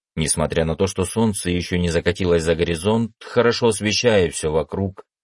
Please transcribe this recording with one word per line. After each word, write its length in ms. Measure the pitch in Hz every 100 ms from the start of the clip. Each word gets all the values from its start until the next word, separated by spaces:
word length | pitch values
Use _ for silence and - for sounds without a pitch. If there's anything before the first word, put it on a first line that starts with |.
| _
Несмотря 500 | 78 73 - 76 85
на 120 | 80 80
то, 100 | 95
что 180 | -
солнце 460 | 90 113 113 98 90
еще 280 | 87 - 90
не 100 | 87
закатилось 560 | 85 87 85 90 85
за 100 | 80
горизонт, 580 | 80 82 82 101 113 113 -
хорошо 480 | - 123 117 113 117
освещая 640 | 104 104 95 120 104 82
все 220 | - 78
вокруг, 520 | 78 73 90 98 - - _